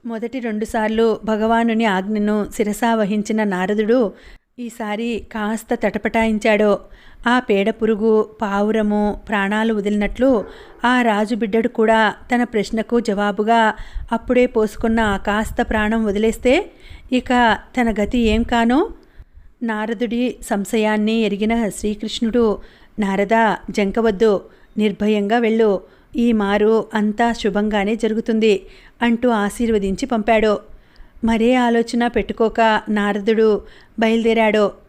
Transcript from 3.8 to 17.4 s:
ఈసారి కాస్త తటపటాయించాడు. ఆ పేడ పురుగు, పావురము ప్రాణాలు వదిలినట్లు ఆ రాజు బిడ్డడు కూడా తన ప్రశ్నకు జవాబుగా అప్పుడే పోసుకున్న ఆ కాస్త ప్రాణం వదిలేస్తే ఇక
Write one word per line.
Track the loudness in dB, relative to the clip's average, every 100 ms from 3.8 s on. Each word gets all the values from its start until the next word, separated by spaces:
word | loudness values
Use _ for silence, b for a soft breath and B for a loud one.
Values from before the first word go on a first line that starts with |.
| 2 2 2 B B B B -14
ఈసారి | -14 -10 -8 -4 -4 -6 -8
కాస్త | -6 -4 -6 -4
తటపటాయించాడు. | -2 -2 -2 -2 0 0 2 2 4 4 2 -4 b b b 0
ఆ | 0
పేడ | 2 0 2
పురుగు, | 0 0 2 2 2 0 -4
పావురము | -4 0 0 0 0 0 0 -2 -4
ప్రాణాలు | -2 0 0 0
వదిలినట్లు | -2 -2 -2 -2 0 2 2 -2 B B B 0
ఆ | 2
రాజు | 2 0 0 -2
బిడ్డడు | 0 0 0
కూడా | 0 2 4 2 -2 -4 -2
తన |
ప్రశ్నకు | 0 -2 -2 -4 -2 -2
జవాబుగా | 0 -2 -2 -2 2 4 2 0 B B B
అప్పుడే | -8 0 2 2
పోసుకున్న | 2 -2 -2 -2 0
ఆ | 0 -2
కాస్త | -2 -2 -2 -4
ప్రాణం | -2 0 0 0 -2
వదిలేస్తే | 0 0 0 2 0 0 B B B B
ఇక | -4 0 2